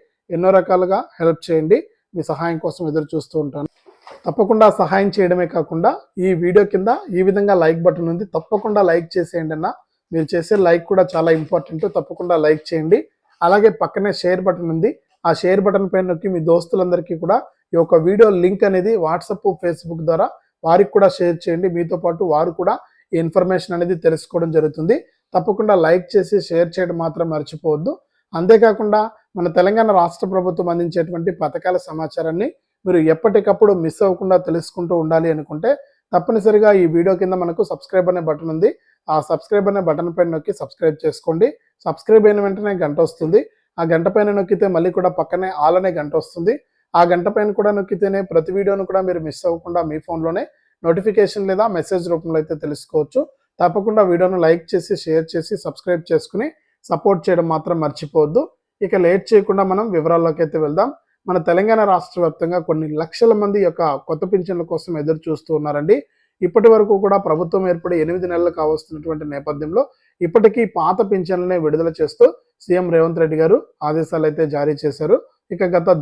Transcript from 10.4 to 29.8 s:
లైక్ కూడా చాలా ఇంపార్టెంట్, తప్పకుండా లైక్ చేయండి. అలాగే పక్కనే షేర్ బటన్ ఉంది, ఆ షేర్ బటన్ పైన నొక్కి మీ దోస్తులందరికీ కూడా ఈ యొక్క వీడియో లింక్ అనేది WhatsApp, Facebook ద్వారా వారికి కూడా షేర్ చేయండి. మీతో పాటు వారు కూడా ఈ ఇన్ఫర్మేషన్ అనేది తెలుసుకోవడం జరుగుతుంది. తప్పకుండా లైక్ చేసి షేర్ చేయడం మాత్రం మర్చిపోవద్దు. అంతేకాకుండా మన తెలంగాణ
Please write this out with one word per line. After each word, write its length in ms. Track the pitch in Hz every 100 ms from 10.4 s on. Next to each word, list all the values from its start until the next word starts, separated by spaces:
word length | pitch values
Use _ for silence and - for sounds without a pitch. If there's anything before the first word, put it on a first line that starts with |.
| 165 202 175
లైక్ 180 | 170 170
కూడా 120 | 190 180
చాలా 180 | 170 165 160
ఇంపార్టెంట్, 440 | 151 170 - 160 202 180
తప్పకుండా 420 | - 170 175 165
లైక్ 180 | 151 156 -
చేయండి. 300 | 160 160 240 - _ _ _
అలాగే 320 | 170 208 214 -
పక్కనే 300 | 156 208 202 -
షేర్ 220 | 180 185 185
బటన్ 240 | 175 165
ఉంది, 180 | 160 226 - _ _ 170
ఆ 60 | -
షేర్ 220 | 180 196 196
బటన్ 240 | 190 190
పైన 140 | 185 185
నొక్కి 180 | 165 196
మీ 60 | 175 156
దోస్తులందరికీ 680 | 170 165 196 180 175 170 165
కూడా 120 | 170 240 - _ _
ఈ 40 | 170
యొక్క 140 | 160 165 170
వీడియో 240 | 208 214 180
లింక్ 200 | 175 196 202
అనేది 260 | 185 202 214
WhatsApp, 400 | 156 170 - 196 196 165
Facebook 400 | 175 165 165 165 160
ద్వారా 200 | 165 240 - _ _
వారికి 280 | 160 185 196 202
కూడా 140 | 190 -
షేర్ 180 | 175 170
చేయండి. 240 | 175 170 185 170
మీతో 220 | 165 170
పాటు 180 | 175 165 185
వారు 200 | 151 170 165
కూడా 140 | 185 240 - _ _
ఈ 60 | 165
ఇన్ఫర్మేషన్ 520 | 165 185 180 180 - 175
అనేది 180 | 175 170
తెలుసుకోవడం 460 | 160 160 - 170 165
జరుగుతుంది. 400 | 160 156 156 165 302 - _ _
తప్పకుండా 400 | 180 185 196 214 185
లైక్ 200 | 160 180 180
చేసి 240 | 202 180 202 -
షేర్ 220 | 170 175
చేయడం 220 | 185 175 170
మాత్రం 240 | 165 160 165
మర్చిపోవద్దు. 600 | 156 147 156 160 151 202 370 _ _ _
అంతేకాకుండా 640 | 165 185 226 226 208 214 214 220 - _ 185
మన 100 | 175 175
తెలంగాణ 320 | 185 220